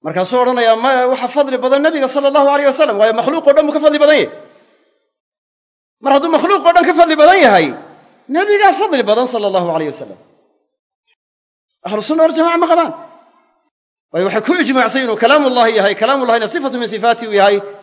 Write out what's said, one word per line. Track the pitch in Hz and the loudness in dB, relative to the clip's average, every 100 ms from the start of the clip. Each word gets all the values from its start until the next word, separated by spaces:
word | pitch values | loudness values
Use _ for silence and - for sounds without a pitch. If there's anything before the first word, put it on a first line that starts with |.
Markaasuu | 156 175 185 247 | -6 -6 -2 0
odhanayaa, | 247 247 226 226 | 0 0 2 2
"Maya, | 254 262 247 | 2 0 0
waxa | 262 247 | -2 -4
fadli | 294 269 254 | -2 -2 -2
badan | 254 277 | 0 0
Nebiga | 311 320 262 | 0 -2 -4
sallallahu | 285 277 294 277 | -2 0 2 2
alayhi | 285 285 | 2 0
wasallam, | 277 302 202 | 0 -2 2
waayo | 220 | 0
makhluuq | 226 233 320 294 | 0 -2 0 2
oo | |
dhan | 285 302 | 2 0
buu | |
ka | 302 | 0
fadli | 302 294 | 0 2
badan | 294 294 | 2 2
yahay." | 151 - - _ _ _ _ _ _ _ _ _ _ _ _ _ _ _ | 0 -8 -20 _ _ _ _ _ _ _ _ _ _ _ _ _ _ _
Mar | 262 | 0
hadduu | 277 330 | 0 0
makhluuq | 320 311 403 | -2 0 2
oo | 339 | 2
dhan | 339 320 | 2 2
ka | |
fadli | 330 339 311 | 2 2 4
badan | 302 381 | 4 6
yahay, | 269 190 147 113 - - _ _ - | 4 4 0 -6 -18 -20 _ _ -6
Nebigaa | 294 415 403 403 | -4 0 2 2
fadli | 381 415 285 | 2 -2 -2
badan | 202 214 254 | 0 0 -2
sallallahu | 233 202 190 175 | -4 -2 -2 -2
alayhi | 160 151 | -4 -6
wasallam. | 127 127 92 _ _ _ _ _ _ _ _ _ _ _ _ _ _ _ _ | -10 -18 -20 _ _ _ _ _ _ _ _ _ _ _ _ _ _ _ _
Ahlu | - 214 | -8 -8
sunna | 208 311 | -4 0
wal | 320 | 0
jamaa | 320 339 339 | 2 0 0
ma | 339 | 0
qabaan. | 339 320 - - - _ _ _ _ _ _ _ _ _ | 0 0 -6 -20 -20 _ _ _ _ _ _ _ _ _
Waayo | 165 190 | -4 -2
waxay | 220 | -2
ku | 214 | -2
ijmaacsan | 359 240 262 226 269 | -2 0 0 0 -2
inuu | 254 214 | -4 0
kalaamullahi | 233 294 269 247 226 220 | 2 2 2 0 0 2
yahay, | 196 | -2
kalaamullahina | 196 226 277 247 226 214 | 0 -2 0 0 -2 -2
sifatu | 339 269 240 | -6 -6 -6
min | 233 | -8
sifaati | 208 233 226 226 | -4 -2 -2 -2
uu | |
yahay. | 202 196 202 196 - | 2 2 2 -4 -18